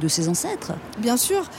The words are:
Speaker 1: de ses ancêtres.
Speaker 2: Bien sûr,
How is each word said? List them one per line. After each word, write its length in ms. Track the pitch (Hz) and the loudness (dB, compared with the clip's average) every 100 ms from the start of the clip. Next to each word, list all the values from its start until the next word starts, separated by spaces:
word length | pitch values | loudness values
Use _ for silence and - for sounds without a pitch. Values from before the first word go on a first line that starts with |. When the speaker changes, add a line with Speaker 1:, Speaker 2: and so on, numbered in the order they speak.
Speaker 1:
de 80 | 156 | 0
ses 200 | 170 165 | 2 2
ancêtres. 440 | 175 359 403 - 156 - 214 | 0 0 -4 -6 -8 -8 -2
Speaker 2:
Bien 200 | 233 247 | 2 2
sûr, 240 | - 392 349 | 4 2 0